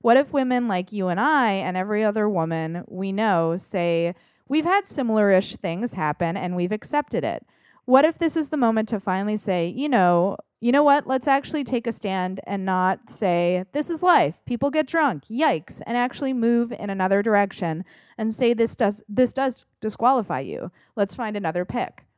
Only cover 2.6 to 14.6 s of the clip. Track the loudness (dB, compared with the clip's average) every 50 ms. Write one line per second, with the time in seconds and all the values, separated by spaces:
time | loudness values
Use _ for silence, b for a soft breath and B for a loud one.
2.6 | -4 -4 -6 -8 -10 -10 -10 -8 -6 -4 -2 0 0 2 2 2 2 0 -2 -4
3.6 | -6 -6 -4 -2 0 0 0 0 0 -2 -4 b b b b b b b -2 0
4.6 | 2 2 2 0 0 -2 -4 -4 -2 0 2 4 4 6 4 4 2 0 -6 -8
5.6 | -6 -6 -4 -4 -4 -6 -4 -2 -2 -2 -2 -2 -2 -2 -2 -4 -4 -4 -4 -2
6.6 | -2 -2 -4 -6 -6 -4 -4 -4 -2 -2 -4 -4 -2 -4 -4 -6 -10 b b b
7.6 | b b b b b 4 6 6 6 6 2 0 -2 0 0 -2 -2 -2 0 0
8.6 | 2 2 2 0 0 -2 -4 -4 -2 -2 -2 -2 -2 -2 -4 -2 -2 -2 0 0
9.6 | 0 -2 -4 -4 -2 0 2 4 4 4 4 4 2 0 -2 -6 -12 _ _ -6
10.6 | -2 2 2 4 6 4 4 2 2 0 -2 -2 2 2 0 0 0 -2 -6 -6
11.6 | -4 -2 -4 -4 -4 -4 -6 -6 -4 -4 -2 -2 -2 -2 -4 -8 -8 -6 -6 -4
12.6 | -2 0 0 2 2 2 0 -2 _ -10 -6 -2 0 2 2 2 2 2 0 0
13.6 | -2 -4 -4 -4 -2 -2 -2 0 2 4 4 4 4 2 -2 -6 -8 -6 -4 -2